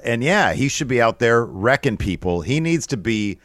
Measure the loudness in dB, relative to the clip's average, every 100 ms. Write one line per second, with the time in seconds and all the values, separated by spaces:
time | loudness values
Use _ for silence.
0 | -2 -2 2 2 2 0 -2 -2 -2 2
1 | 2 2 2 2 2 -2 0 2 0 -2
2 | -2 -4 -2 -2 -2 -2 0 -2 -2 -6
3 | -2 -2 -2 -6